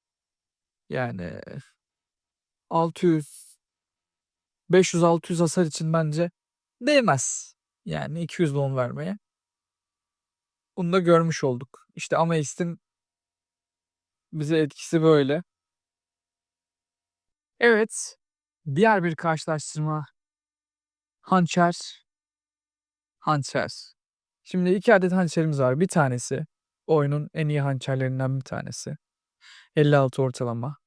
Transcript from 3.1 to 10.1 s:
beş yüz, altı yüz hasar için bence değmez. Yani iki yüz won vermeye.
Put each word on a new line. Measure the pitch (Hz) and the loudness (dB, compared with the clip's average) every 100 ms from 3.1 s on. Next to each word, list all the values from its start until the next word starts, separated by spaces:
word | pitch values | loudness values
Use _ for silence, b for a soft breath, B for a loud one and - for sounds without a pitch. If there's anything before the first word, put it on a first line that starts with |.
| 156 143 - - - _ _ _ _ _ _ _ _ _ _ - | 2 -2 -12 -18 -20 _ _ _ _ _ _ _ _ _ _ 2
beş | 180 180 | 4 4
yüz, | 175 | 4
altı | 170 165 - | 4 2 0
yüz | 170 | -2
hasar | 170 - | 0 0
için | 165 - 160 | -2 -2 -2
bence | 165 156 151 175 - _ _ _ _ | -2 -2 -2 -4 -6 _ _ _ _
değmez. | 247 285 214 135 - - - _ _ _ | 2 4 4 0 -2 -8 -12 _ _ _
Yani | - 151 143 160 | -10 -8 -8 -8
iki | 165 - | -8 -2
yüz | 160 | 0
won | 143 139 131 | 0 -2 -2
vermeye. | 123 135 165 208 _ _ _ _ _ _ _ _ _ | -4 -6 -8 -10 _ _ _ _ _ _ _ _ _